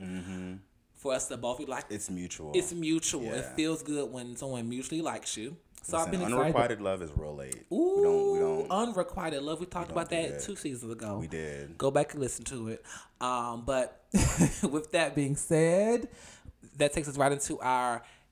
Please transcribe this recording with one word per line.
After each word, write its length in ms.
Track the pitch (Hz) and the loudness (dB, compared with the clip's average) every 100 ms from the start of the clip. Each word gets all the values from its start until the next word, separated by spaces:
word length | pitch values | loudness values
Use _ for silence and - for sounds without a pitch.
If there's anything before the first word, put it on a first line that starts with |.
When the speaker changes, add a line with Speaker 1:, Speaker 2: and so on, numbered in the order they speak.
Speaker 1:
Mm-hmm. 540 | 92 92 90 92 92 95 - _ _ | -8 -8 -6 -8 -8 -10 -14 _ _
Speaker 2:
For 200 | - 139 | -8 -2
us 140 | 127 - | -2 -2
to 80 | 123 | -4
both 180 | 120 123 | -4 -4
be 60 | 139 | -4
like, 200 | 120 - | -6 -6
Speaker 1:
It's 220 | 101 - | -8 -6
mutual. 420 | 90 87 - 76 | -6 -6 -8 -2
Speaker 2:
it's 180 | 180 175 | 0 0
mutual. 480 | 170 160 160 - 151 | -2 0 0 0 -2
It 120 | 113 123 | -4 -4
Speaker 1:
Yeah. 180 | 131 | -4
Speaker 2:
feels 280 | - 156 156 | 0 0 0
good 280 | 151 147 131 | -2 -4 -2
when 240 | 127 120 120 | -6 -8 -8
someone 320 | 135 123 117 | -6 -4 -2
mutually 320 | 123 127 160 | -4 -4 -2
likes 340 | 156 113 - | -2 -4 -6
you. 220 | 107 113 175 _ - | -6 -8 -10 _ -16
So 140 | - 165 | -2 0
Speaker 1:
Listen, 20 | 165 | 0
Speaker 2:
I've 40 | |
been 100 | 190 | 0
excited. 200 | 175 123 | 2 4
Speaker 1:
unrequited 400 | 143 135 120 107 | 4 4 4 2
love 180 | 98 95 | 0 -2
is 100 | 82 73 | -2 -4
real 180 | 76 | -4
late. 300 | 73 135 - - | -6 -8 -10 -4
Speaker 2:
Ooh, 240 | 220 359 392 | 2 4 6
Speaker 1:
We 60 | |
don't, 300 | 403 403 403 | 6 6 4
we 40 | 392 | 4
don't, 320 | 392 392 415 | 2 2 2
Speaker 2:
unrequited 720 | 190 240 190 175 190 165 143 | 2 2 0 -2 -2 -4 -2
love. 180 | 147 160 | -4 -4
We 40 | 180 | -4
talked 220 | 180 170 | -6 -4
Speaker 1:
we 60 | |
don't 80 | 165 | -4
Speaker 2:
about 80 | 160 | -2
Speaker 1:
do 60 | 165 | -2
Speaker 2:
that 140 | 165 143 | -2 -4
Speaker 1:
that. 20 | |
Speaker 2:
two 140 | 170 196 | -6 -6
seasons 360 | 151 123 117 | -6 -6 -8
ago. 240 | 113 110 98 | -6 -4 -4
Speaker 1:
We 100 | 80 | -4
did. 520 | 80 78 71 71 - | -4 -4 -6 -8 0
Speaker 2:
Go 120 | 135 | 2
back 220 | 143 147 | 4 2
and 80 | 151 | 0
listen 240 | 123 - | -4 -4
to 240 | 117 131 113 | -6 -6 -6
it. 160 | 113 - - - - | -8 -10 -16 -18 -4
Um, 440 | 123 123 120 120 | -2 0 -2 -4
but 400 | 120 131 123 - _ | 0 0 0 -4 _
<laughs> 500 | 202 117 - 139 - | 4 6 6 4 4
with 280 | 170 151 151 | 0 0 0
that 220 | 170 151 | 2 2
being 220 | 147 139 139 | 2 0 0
said, 720 | - 160 165 180 214 240 - - - - - - - 147 | 2 4 6 6 4 2 0 -12 -20 -20 -20 -20 -14 0
that 160 | 147 | 2
takes 160 | 170 147 | 2 -2
us 80 | 139 | 2
right 160 | 139 | 4
into 260 | 143 - 151 | 4 0 -2
our 420 | 127 127 123 117 - - _ | 2 2 2 -2 -6 -20 _